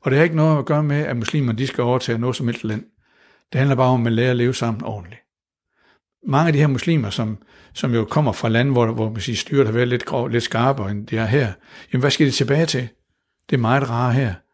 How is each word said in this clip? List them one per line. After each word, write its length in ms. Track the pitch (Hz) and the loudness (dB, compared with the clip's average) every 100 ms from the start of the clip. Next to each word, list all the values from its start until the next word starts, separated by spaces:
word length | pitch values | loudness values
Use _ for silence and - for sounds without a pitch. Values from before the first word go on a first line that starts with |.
Og 100 | - | 0
det 60 | 135 | 2
har 60 | |
ikke 120 | 170 160 | 2 4
noget 240 | 160 151 | 2 2
at 60 | 123 | 2
gøre 180 | 151 | 0
med, 140 | 151 143 | 0 -2
at 200 | 151 123 | -2 -4
muslimer, 360 | 113 151 127 | -2 -2 0
de 140 | 113 131 | -2 -4
skal 140 | - | -2
overtage 340 | 120 123 123 117 | 0 0 -2 -2
noget 180 | 123 123 | -2 -2
som 120 | 117 | -4
helst 160 | 113 | -4
land. 200 | 110 107 - _ _ _ _ _ _ | -6 -6 -8 _ _ _ _ _ _
Det 60 | - | 0
handler 160 | 139 131 | 2 2
bare 120 | 127 | 2
om, 100 | 127 | 2
at 40 | |
man 100 | 117 | 2
lærer 180 | 113 127 | 2 2
at 60 | 123 | 2
leve 160 | 120 | 0
sammen 300 | 127 117 110 | 0 -4 -4
ordentligt. 380 | - 104 87 - _ _ _ _ _ _ _ _ _ _ - | -6 -10 -14 -20 _ _ _ _ _ _ _ _ _ _ -2
Mange 200 | 139 165 | 2 2
af 60 | |
de 60 | 143 | 2
her 80 | 151 | 2
muslimer, 420 | 131 - 160 107 | 0 0 0 0
som, 280 | - 110 107 _ - - | -4 -4 -6 _ -20 -20
som 200 | - 131 | -6 -2
jo 100 | 117 107 | 0 0
kommer 260 | 151 143 | 0 0
fra 180 | - 117 | 0 0
lande, 220 | 113 135 | 2 2
hvor, 160 | 127 113 | 2 2
hvor 180 | 113 110 | 0 -4
man 100 | 110 | -4
siger, 140 | 95 110 | -6 -6
styret 300 | - 139 117 | -2 2 2
har 80 | |
været 140 | 113 123 | 2 0
lidt 180 | 123 - | -2 -2
grov, 220 | 131 123 | -4 0
lidt 160 | 117 | -2
skarpere, 480 | - 113 127 139 98 | -2 0 0 0 -4
end 160 | 104 107 | -6 -4
de 100 | 110 | -2
er 80 | 110 | 0
her, 260 | 131 120 92 _ - - | 2 0 -6 _ -20 -4
jamen, 80 | 127 | 0
hvad 100 | 139 | 0
skal 140 | - 147 | 2 2
de 60 | |
tilbage 340 | 127 127 143 160 | 2 0 2 0
til? 220 | 131 120 _ _ _ _ _ - | -2 -6 _ _ _ _ _ -4
Det 60 | 135 | 0
er 60 | |
meget 280 | 113 131 135 | 2 2 0
rare 240 | 120 123 | 0 2
her. 200 | 123 127 87 _ | 2 0 -4 _